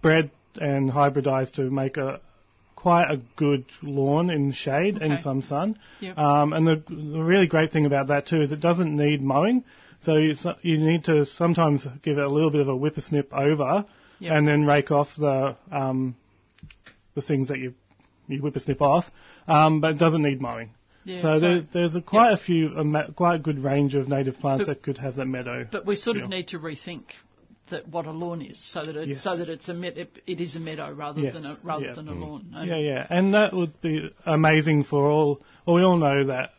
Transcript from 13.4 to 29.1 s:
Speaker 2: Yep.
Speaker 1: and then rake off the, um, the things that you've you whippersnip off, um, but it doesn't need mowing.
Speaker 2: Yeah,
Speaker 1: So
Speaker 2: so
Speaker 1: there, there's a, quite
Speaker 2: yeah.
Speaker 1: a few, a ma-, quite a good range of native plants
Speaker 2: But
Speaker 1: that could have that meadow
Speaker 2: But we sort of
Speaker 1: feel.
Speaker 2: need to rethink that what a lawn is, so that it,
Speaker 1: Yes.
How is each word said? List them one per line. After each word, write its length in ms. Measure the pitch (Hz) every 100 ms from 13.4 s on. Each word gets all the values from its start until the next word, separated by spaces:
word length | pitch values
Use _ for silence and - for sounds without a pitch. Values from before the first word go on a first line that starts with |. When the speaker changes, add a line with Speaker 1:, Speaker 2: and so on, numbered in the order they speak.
| 139 151 131 180 208 _ _ _
Speaker 2:
Yep. 140 | 170
Speaker 1:
and 140 | 156 147
then 200 | 147 147
rake 240 | 147 143
off 180 | 147 143 -
the, 400 | 147 135 135 120 -
um, 420 | 147 135 131 131 123 _ _ _ _ - - - _ _
the 80 | -
things 260 | - 143 131
that 100 | 135
you've 160 | 127 123 _ _ _ _ -
you 120 | 139
whippersnip 400 | 143 135 - 135
off, 220 | 147 156 - - - - -
um, 320 | 156 156 156
but 120 | 156
it 60 | 151
doesn't 240 | 165 160
need 180 | 147 135
mowing. 300 | 127 117 113 _ _ _
Speaker 2:
Yeah, 160 | - 180
Speaker 1:
So 80 | 165
Speaker 2:
so 120 | 156
Speaker 1:
there, 200 | 175 175 151
there's 240 | 175 175 165
a, 40 |
quite 280 | 170 208 233
Speaker 2:
yeah. 60 |
Speaker 1:
a 20 | 202
few, 300 | - 170 156 160
a 40 |
ma-, 240 | 151 151 151
quite 200 | 156 175
a 40 | 165
good 200 | 151 143
range 360 | 135 143 143
of 140 | 139 135
native 300 | 139 131 127
plants 240 | 143 135 135
Speaker 2:
But 60 |
Speaker 1:
that 80 | 143
could 140 | - 131
have 180 | 135 131
that 100 | 131
meadow 400 | 131 123 123 117
Speaker 2:
But 140 | 208
we 120 | 180 202
sort 200 | 233 214
of 60 |
Speaker 1:
feel. 60 | 196
Speaker 2:
need 180 | 185 175
to 100 | 175
rethink 440 | 156 147 - 165 - - _ _ _ _ _
that 180 | 175 -
what 180 | 170 151
a 40 |
lawn 300 | 160 175 170
is, 180 | 143 -
so 220 | - 175 156
that 100 | 151
it, 120 |
Speaker 1:
Yes. 140 | 151